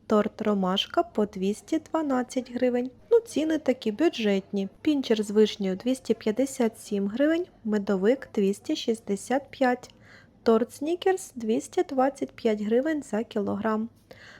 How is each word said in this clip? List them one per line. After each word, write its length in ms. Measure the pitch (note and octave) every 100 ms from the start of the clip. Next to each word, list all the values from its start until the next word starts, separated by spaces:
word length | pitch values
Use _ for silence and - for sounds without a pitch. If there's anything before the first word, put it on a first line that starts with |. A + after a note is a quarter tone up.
| -
Торт 360 | G#3+ G#3 -
Ромашка — 600 | G#3+ G#3 F#3 F#3+ - - E4+
по 120 | - G#3
двісті 520 | G3 F#3+ G#3+ - D#4+ -
дванадцять 600 | D#4+ D#4 B3+ B3 - A#3+
гривень. 360 | A#3+ B3+ A#3+ B3+ - -
Ну, 100 | A#4
ціни 380 | A4+ - D#4 D#4+
такі 340 | D4+ B3 -
бюджетні. 760 | G#3 E4 E4 G#3+ G3 F#3+ G3+ G3 -
Пінчер 400 | - D4 B3+ A3
з 80 | G#3
вишнею — 460 | G#3 G#3+ - F#3+ F#3+
двісті 300 | B3 C4 -
п'ятдесят 680 | A3 - G#3+ C4 - A3+ A3
сім 280 | - G3+ G3+
гривень, 380 | A3 D4 E4 F4+ -
медовик — 640 | A3 G#3 G3+ G3 G3 C4 -
двісті 420 | - G3 G3+ - D#4
шістдесят 680 | - A3 - G3 - B3+ -
п'ять. 440 | - B3+ B3 - - - - - _
Торт 300 | - A3+ A#3
Снікерс — 600 | - D4 F4 - F#4 -
двісті 480 | - A3+ A#3 - -
двадцять 480 | F4+ C4+ C4 C4+ C4
п'ять 320 | - A#3 G#3+
гривень 400 | G#3 A#3 D4 D#4
за 220 | C#4 G#3
кілограм. 640 | A#3 - G3+ G3+ A3 G#3+ A3+ - _ - - -